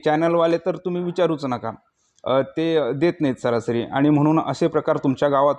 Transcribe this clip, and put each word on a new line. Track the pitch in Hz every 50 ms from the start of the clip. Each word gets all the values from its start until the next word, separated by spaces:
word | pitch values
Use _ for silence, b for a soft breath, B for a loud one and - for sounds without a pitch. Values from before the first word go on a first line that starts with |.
| -
चॅनलवाले | 156 151 156 165 170 170 170 165 170 165 165
तर | - 185 175
तुम्ही | - - 185 175 175
विचारूच | 180 175 175 180 175 160 160 139 139
नका, | 131 123 113 113 113 104 - _ _ _ _ _ _ _ _ -
अ, | - 127 135
ते | 131 131 - 156 160 165 165 156 143 117
देत | 139 139 156 175 170 -
नाहीत | 156 135 123
सरासरी. | - - 123 120 117 110 - 117 117
आणि | 113 - - 139 139 147
म्हणून | 151 143 147 151 160 160 -
असे | - 135 - 175
प्रकार | 160 - 151 139 - 151
तुमच्या | 147 - 147 131 - 147 147
गावात | 139 135 143 147 139